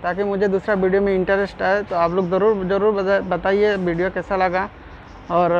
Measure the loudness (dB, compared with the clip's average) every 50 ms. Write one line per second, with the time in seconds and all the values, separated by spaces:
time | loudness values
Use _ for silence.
0 | -4 -4 -4 -2 -2 -2 0 0 0 0 0 -2 0 0 0 2 2 2 2 2
1 | 2 2 2 0 2 2 0 0 0 -4 -4 -4 -2 0 0 0 -2 -2 0 0
2 | 0 2 2 0 0 0 0 2 2 2 2 0 0 -2 0 2 2 2 2 2
3 | 0 2 0 0 0 -2 -4 -2 0 0 2 2 2 2 2 0 0 -2 0 0
4 | -2 -2 -2 -4 -4 -2 -2 0 0 0 0 -2 -4 -4 -10 -16 -20 -20 -20 -20
5 | -20 -20 -20 -20 -10 -2 0 2 2 4 2 2